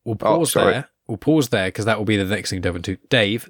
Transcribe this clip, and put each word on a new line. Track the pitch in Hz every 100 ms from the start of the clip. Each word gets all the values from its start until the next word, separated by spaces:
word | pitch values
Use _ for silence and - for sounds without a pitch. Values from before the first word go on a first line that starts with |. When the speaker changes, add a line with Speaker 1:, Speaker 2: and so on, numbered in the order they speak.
Speaker 1:
we'll | 120 107
Speaker 2:
Oh, | 110 160
Speaker 1:
pause | 160
Speaker 2:
sorry. | - 131
Speaker 1:
there. | 123 - _ -
We'll | 110
pause | - 156 123
there | 107 92
'cause | - 110
that | 110
will | 107
be | 104
the | 92
next | 101 -
thing | 95
to |
delve | 90 85
into. | 92 92 -
Dave, | 127 101 113